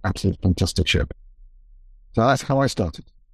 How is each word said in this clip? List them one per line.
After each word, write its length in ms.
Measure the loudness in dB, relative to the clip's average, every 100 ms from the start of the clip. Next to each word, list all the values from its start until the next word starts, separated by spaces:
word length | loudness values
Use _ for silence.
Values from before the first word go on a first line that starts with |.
absolute 360 | -4 -2 -2 0
fantastic 440 | 0 0 0 0 0
ship. 260 | 0 -2 -8 -20 -20 -20 -20 -20 -20 -20 -20 -8
So 140 | 2 2
that's 140 | 2
how 180 | 0 0
I 80 | 0
started. 380 | 0 -4 -4 -16 _ _